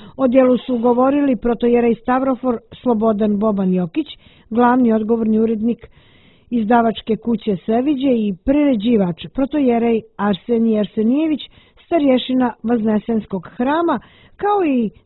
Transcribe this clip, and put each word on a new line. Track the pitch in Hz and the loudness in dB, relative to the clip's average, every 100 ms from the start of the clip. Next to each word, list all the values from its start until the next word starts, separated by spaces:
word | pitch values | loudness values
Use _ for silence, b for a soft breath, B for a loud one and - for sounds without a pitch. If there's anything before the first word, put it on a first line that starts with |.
| 202 - | -14 -2
O | 269 | 2
dijelu | 262 254 247 | 4 4 2
su | - 240 | -2 -2
govorili | 240 240 269 294 285 | 0 2 2 2 0
protojerej | 214 240 233 240 240 233 | 0 -2 -2 0 2 2
Stavrofor | 220 - 254 269 240 254 233 - - | 0 -2 -2 -2 -2 -2 -4 -8 -6
Slobodan | 247 220 226 208 214 202 | -2 0 0 0 0 0
Boban | 220 202 185 | 0 0 0
Jokić, | 180 175 320 - - b b - | 0 -2 -4 -8 -12 b b -6
glavni | 226 240 254 233 | 0 2 4 2
odgovorni | 220 214 233 220 214 | 2 0 -2 0 0
urednik | 226 220 233 - - b b b b b - | 0 0 -4 -4 -10 b b b b b -6
izdavačke | 240 208 240 226 214 - | -2 2 2 2 -2 -4
kuće | 214 233 220 220 180 | -4 -2 -4 -2 -4
Sveviđe | - 233 285 262 277 | -2 -2 0 0 0
i | 233 208 175 | 0 -2 -2
priređivač | 262 294 285 220 226 220 180 - 165 | 0 2 2 0 2 2 0 -4 -8
protojerej | - 269 302 254 233 233 220 - - | -4 -2 0 0 0 0 -2 -4 -4
Arsenij | 208 190 - 233 226 214 | -2 -2 -2 0 0 0
Arsenijević, | 202 220 220 285 320 285 - b b _ | -2 -2 0 0 0 -4 -8 b b _
starješina | - 339 277 254 - 254 247 - | -4 0 2 2 0 0 -2 -2
Vaznesenskog | 220 240 220 214 233 226 - 190 - | -2 -2 0 -2 -2 -4 -4 -10 -8
hrama, | - 254 320 339 240 b b b - | -6 -4 -2 -2 -4 b b b -6
kao | 403 403 | -2 0
i | 320 254 208 b | 0 0 -2 b